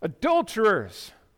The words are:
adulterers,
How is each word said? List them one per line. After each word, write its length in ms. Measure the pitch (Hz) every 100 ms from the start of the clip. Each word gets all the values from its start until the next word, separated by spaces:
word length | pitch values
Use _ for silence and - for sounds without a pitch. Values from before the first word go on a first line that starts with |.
adulterers, 1080 | - - 294 339 226 220 220 175 101 - - - _